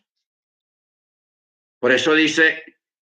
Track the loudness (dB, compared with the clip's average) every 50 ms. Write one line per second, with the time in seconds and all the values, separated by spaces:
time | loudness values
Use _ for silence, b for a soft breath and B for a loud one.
0 | _ _ _ _ _ _ _ _ _ _ _ _ _ _ _ _ _ _ _ _
1 | _ _ _ _ _ _ _ _ _ _ _ _ _ _ _ _ -2 0 0 0
2 | 0 0 0 0 0 0 0 0 0 0 0 -4 -10 -20 -20 _ _ _ _ _